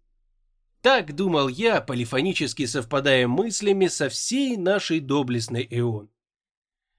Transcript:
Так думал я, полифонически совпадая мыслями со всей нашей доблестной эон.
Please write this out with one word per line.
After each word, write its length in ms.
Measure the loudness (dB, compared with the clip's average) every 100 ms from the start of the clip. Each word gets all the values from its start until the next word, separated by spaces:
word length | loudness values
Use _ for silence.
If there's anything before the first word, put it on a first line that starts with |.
| _ _ _ _ _ _ _ _
Так 320 | 2 2 0
думал 360 | -4 0 2 0
я, 320 | 0 2 2
полифонически 840 | 0 -4 -2 0 0 -2 -4 -4 -4
совпадая 640 | -4 -2 0 4 4 4
мыслями 580 | 2 0 0 0 2 2
со 240 | 0 -2
всей 480 | -4 -4 -2 0 0
нашей 420 | 0 0 0 -2
доблестной 680 | 0 0 0 -2 -2 -4 -4
эон. 400 | -2 -2 -4 -10 _ _ _ _ _ _ _ _